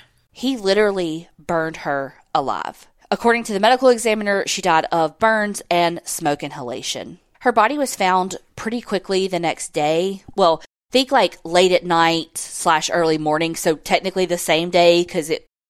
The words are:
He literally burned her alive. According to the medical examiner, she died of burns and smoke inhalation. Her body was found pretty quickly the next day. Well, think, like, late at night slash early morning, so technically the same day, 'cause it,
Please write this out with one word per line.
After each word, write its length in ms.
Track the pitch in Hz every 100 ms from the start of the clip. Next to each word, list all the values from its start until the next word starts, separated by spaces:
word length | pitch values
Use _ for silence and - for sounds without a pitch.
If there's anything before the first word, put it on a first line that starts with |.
| - _ _
He 240 | - 254 254
literally 720 | 190 202 208 196 165 160 170 _
burned 400 | 151 165 160 -
her 360 | 160 139 135 - _
alive. 520 | - 131 90 - - - _ -
According 340 | 202 233 233
to 80 | 226
the 80 | 196
medical 280 | 220 254 262
examiner, 560 | 233 226 214 208 196 -
she 140 | -
died 260 | 185 160 -
of 280 | 165 160 -
burns 440 | 226 220 208 196 -
and 300 | 175 170 170
smoke 380 | - - 156 147
inhalation. 800 | 143 147 120 120 - 127 98 175 _ _
Her 120 | 247
body 260 | 226 220 294
was 160 | 262
found 420 | - 185 185 185 - _ -
pretty 240 | 220 233
quickly 480 | - 190 - 190 190
the 100 | 175
next 340 | 165 - -
day. 520 | 160 147 165 190 190 -
Well, 280 | - 175 160 - _ _
think, 220 | 254 262
like, 260 | 269 185 -
late 280 | 165 180 185
at 120 | 180
night 520 | 180 165 165 165 - -
slash 540 | - - 175 156 -
early 280 | 175 160 156
morning, 360 | 151 156 165
so 220 | 165 180 151
technically 500 | - 180 190 190 180
the 120 | 175
same 320 | - 160 175
day, 340 | 180 175 175
'cause 260 | 175 180 151
it, 160 | 156 _ _